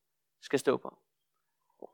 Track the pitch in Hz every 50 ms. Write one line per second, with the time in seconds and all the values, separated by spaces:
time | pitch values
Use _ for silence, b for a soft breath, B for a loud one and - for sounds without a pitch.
0 | _ _ _ _ _ _ _ _ - - - 135 - 143 127 - - - - -
1 | _ _ _ _ _ _ _ _ _ _ _ _ _ _ _ - - -